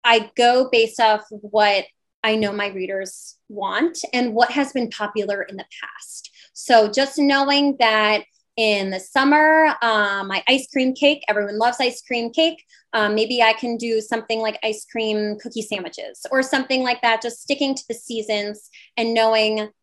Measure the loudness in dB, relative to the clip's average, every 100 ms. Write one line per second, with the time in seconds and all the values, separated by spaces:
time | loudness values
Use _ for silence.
0 | 4 2 2 2 4 4 2 2 0 2
1 | 2 2 -2 -18 -4 2 4 2 -4 _
2 | _ _ -2 0 -2 -2 -6 -6 -6 -6
3 | -8 -14 -20 _ _ -8 -4 -2 -2 -4
4 | -4 -2 0 2 0 2 -2 -2 -4 -4
5 | -6 -4 -4 -6 -8 -12 -18 -16 -18 -18
6 | -20 -20 -20 _ -20 -18 4 6 6 0
7 | -2 2 2 2 2 2 0 2 2 2
8 | 2 0 -4 _ _ -2 0 0 -2 -8
9 | -4 0 4 4 6 6 4 2 0 2
10 | 0 -2 -4 -2 0 0 0 -2 -2 2
11 | 2 2 -2 -2 -2 0 -2 0 -4 -4
12 | _ -6 -4 0 0 0 _ _ _ -2
13 | 0 0 0 2 2 2 -4 -4 -2 -4
14 | -2 -6 -4 -4 -4 -4 -6 -6 -10 -6
15 | -4 -2 -4 -6 -10 -10 -8 -8 -10 -12
16 | -16 -14 -4 -2 0 -2 0 -2 -2 0
17 | 0 0 -4 -10 -6 -2 -2 -4 -8 -12
18 | -8 -8 -4 -4 -4 -10 -18 -20 -12 -4
19 | 0 2 4 4 2 -2 -6 _